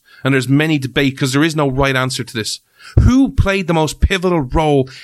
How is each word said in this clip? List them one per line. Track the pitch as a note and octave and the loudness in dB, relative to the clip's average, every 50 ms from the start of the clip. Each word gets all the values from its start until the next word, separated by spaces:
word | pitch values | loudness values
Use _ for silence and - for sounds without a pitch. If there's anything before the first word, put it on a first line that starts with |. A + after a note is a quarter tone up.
| _ _ _ - - | _ _ _ -8 -4
and | C3+ C#3 | -2 0
there's | C3 A#2+ B2 | 0 0 2
many | C3+ C#3+ D3+ D#3+ D#3 C#3+ | 2 2 2 2 0 -2
debate | C3 B2+ A2+ D3+ C#3+ C3+ C3+ - | -2 -4 -2 -2 -2 -2 -2 -2
'cause | D3 C3 B2+ | -4 -2 0
there | C#3+ D#3 | 0 -2
is | E3 D3+ | -2 -2
no | D#3 D3 C#3 | -2 -2 -2
right | B2+ C3+ C#3 C3+ C3 | 0 -2 -2 0 0
answer | B2+ C3 B2+ B2+ - A#2 | -2 -2 -4 -4 -8 -10
to | - - | -10 -8
this. | A2+ G#2 - - - _ _ _ _ - - - - | -8 -8 -8 -8 -12 _ _ _ _ -10 -2 2 4
Who | - A3+ B3 C4 C#4 G#3+ | 4 4 6 4 2 2
played | - - - F#3+ G3 G3 F#3 D3+ | 2 0 0 2 0 -2 -2 0
the | E3+ | 0
most | D#3+ D#3 C#3+ - - | 0 0 -2 -2 -2
pivotal | - - G3 F#3 F3 F#3 F3+ E3 | -2 0 0 0 0 0 0 0
role | C#3 B2+ - D#3+ D#3 D3+ D3 C#3 C3 C3 - - | -2 -2 -2 0 0 2 2 0 0 -2 -6 -20